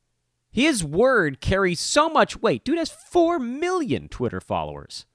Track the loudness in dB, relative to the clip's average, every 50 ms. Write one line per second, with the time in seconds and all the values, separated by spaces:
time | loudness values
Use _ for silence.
0 | _ _ _ _ _ _ _ _ _ _ -2 0 2 2 2 0 -2 -2 0 2
1 | 4 4 4 4 2 0 -2 -4 -2 0 2 2 2 0 0 -2 -4 0 2 2
2 | 2 4 4 2 2 2 0 0 0 0 0 0 -2 -2 -2 -2 -2 -4 -8 -12
3 | -10 -2 2 2 4 4 2 0 -2 -4 -4 -4 -2 -2 -2 -2 -2 -2 -4 -4
4 | -6 -8 -8 -6 -4 -4 -4 -6 -6 -4 -4 -4 -4 -6 -8 -12 -14 -16 -16 -18
5 | -18 _ _